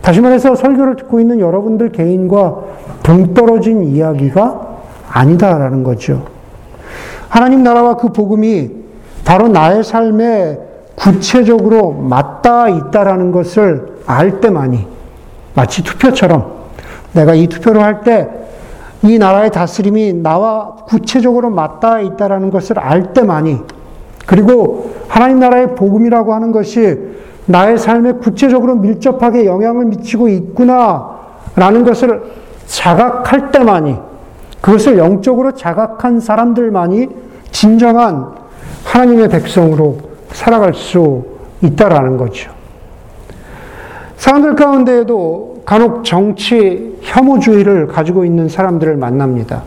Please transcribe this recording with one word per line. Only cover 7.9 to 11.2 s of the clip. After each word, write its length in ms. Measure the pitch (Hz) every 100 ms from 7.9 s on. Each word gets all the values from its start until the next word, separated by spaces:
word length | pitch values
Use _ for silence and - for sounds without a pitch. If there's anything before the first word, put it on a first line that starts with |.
| 233
그 160 | 240
복음이 580 | - 208 214 220 202 123 - - - - -
바로 240 | - 185 233
나의 340 | 190 160 208
삶에 760 | 220 226 226 214 233 220 170 143 - - -
구체적으로 960 | - 202 185